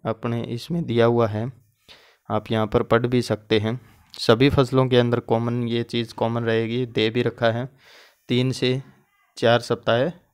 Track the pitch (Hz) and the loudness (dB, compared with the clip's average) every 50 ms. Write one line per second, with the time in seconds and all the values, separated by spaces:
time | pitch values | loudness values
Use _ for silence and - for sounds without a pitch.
0 | _ 117 110 - - 123 117 117 117 117 117 120 - - 165 170 165 123 117 117 | _ -6 -8 -6 -6 -6 -4 -4 -6 -6 -8 -10 -8 -6 -6 -6 -4 -2 2 2
1 | 117 117 120 117 117 110 104 107 113 131 - - _ _ _ _ _ _ - - | 4 4 4 2 2 0 0 -4 -6 -6 -8 -14 _ _ _ _ _ _ -20 -20
2 | _ _ _ _ _ _ 104 107 104 - 113 110 110 104 - 123 113 - 113 117 | _ _ _ _ _ _ -4 -4 -4 -2 -2 -2 -2 0 0 0 2 4 2 2
3 | 123 120 127 123 117 - 110 104 - _ 117 110 104 110 120 127 - - - _ | 2 2 0 0 0 0 -4 -4 -2 _ 0 2 2 0 -4 -6 -10 -18 -20 _
4 | _ _ - - - - 117 113 135 143 - - 135 123 135 131 131 127 127 123 | _ _ -16 -8 2 2 4 6 6 4 4 2 0 2 2 0 2 4 4 2
5 | 120 120 120 120 - - 113 113 117 120 120 123 120 117 117 117 117 117 - 117 | 2 2 0 -2 0 0 -2 0 0 -2 -2 -4 -4 -2 -2 -4 -4 -4 -4 -6
6 | 117 107 - - 120 113 117 117 117 113 113 113 113 113 117 120 127 117 113 110 | -6 -6 -4 -4 -4 -2 -2 -2 -2 0 0 0 0 -2 -2 -4 -4 -4 -2 0
7 | 110 113 113 123 120 117 113 - 120 117 113 117 127 131 _ _ _ - - - | 0 0 0 0 -2 -2 -2 0 0 0 0 0 -6 -8 _ _ _ -20 -20 -20
8 | - _ _ _ _ _ 123 120 127 131 123 - - 127 127 135 139 - _ _ | -20 _ _ _ _ _ -2 0 0 0 -2 -2 0 -2 -2 -2 -6 -12 _ _
9 | _ _ _ _ _ _ _ - - 117 117 120 120 - 120 113 - - 113 117 | _ _ _ _ _ _ _ 0 2 4 4 4 2 -2 -4 -4 0 0 0 2
10 | 131 170 175 - _ _ | 0 -2 -4 -10 _ _